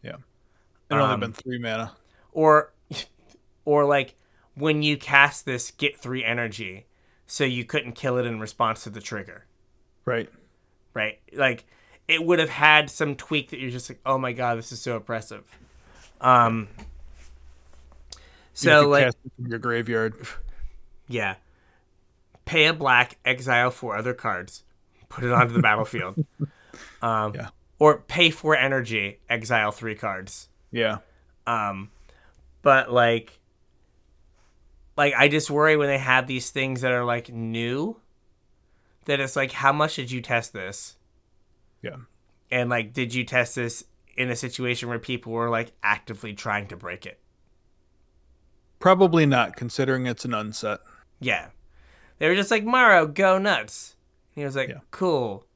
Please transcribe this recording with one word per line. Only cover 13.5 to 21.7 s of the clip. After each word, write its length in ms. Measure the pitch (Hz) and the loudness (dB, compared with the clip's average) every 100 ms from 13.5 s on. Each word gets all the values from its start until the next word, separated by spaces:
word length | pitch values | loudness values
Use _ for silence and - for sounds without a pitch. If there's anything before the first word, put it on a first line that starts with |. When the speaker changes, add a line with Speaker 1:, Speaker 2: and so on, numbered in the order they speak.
| 123 | -10
Speaker 2:
you're 120 | 131 | -8
just 180 | 123 120 | -8 -12
like, 100 | 127 131 | -10 -2
"Oh 120 | 131 | -2
my 140 | 127 | -2
god, 260 | 120 123 117 | -2 -2 -2
this 140 | 113 | -6
is 100 | 117 | -12
so 140 | - 117 | -6 -6
oppressive." 480 | 104 113 101 104 _ - - - - - - _ | -6 -8 -8 -18 _ -20 -20 -20 -20 -20 -20 _
Um, 480 | 127 123 117 113 104 - - - - - - - - - _ - - - - | 6 6 6 2 -6 -14 -18 -18 -20 -20 -20 -20 -20 -20 _ -20 -20 -20 -20
Speaker 1:
You 40 | - - _ _ | -20 -20 _ _
Speaker 2:
so, 300 | - 165 151 | -2 6 8
Speaker 1:
could 60 | 147 | 8
Speaker 2:
like, 140 | 143 | 6
Speaker 1:
cast 140 | 131 - 127 | 4 0 -14
it 60 | - | -12
from 120 | 123 | -8
your 120 | 117 | -4
graveyard. 560 | 120 117 117 113 113 110 - - - - - - - - - | -2 -2 0 0 -2 -4 -14 -10 -10 -8 -10 -12 -20 -20 -8
Speaker 2:
yeah. 260 | 120 101 95 _ _ _ | -6 -4 -8 _ _ _